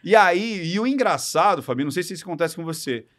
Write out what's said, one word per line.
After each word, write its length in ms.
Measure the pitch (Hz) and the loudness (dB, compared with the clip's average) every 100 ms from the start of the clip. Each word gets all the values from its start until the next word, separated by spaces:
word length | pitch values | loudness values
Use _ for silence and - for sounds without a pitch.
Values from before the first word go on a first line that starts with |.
E 100 | 165 214 | 4 6
aí, 540 | 190 175 226 196 165 | 6 4 0 -6 -4
e 60 | 196 | -2
o 60 | 240 | 0
engraçado, 760 | 269 220 147 - 156 196 165 | 0 0 0 -2 2 2 2
Fabi, 200 | 127 127 | -2 -4
não 60 | 147 | -4
sei 120 | 165 | -4
se 100 | 170 | -6
isso 100 | 180 | -10
acontece 320 | 180 160 165 170 | -10 -4 -4 -4
com 80 | |
você, 400 | 165 160 139 120 - | -10 -8 -6 -6 -8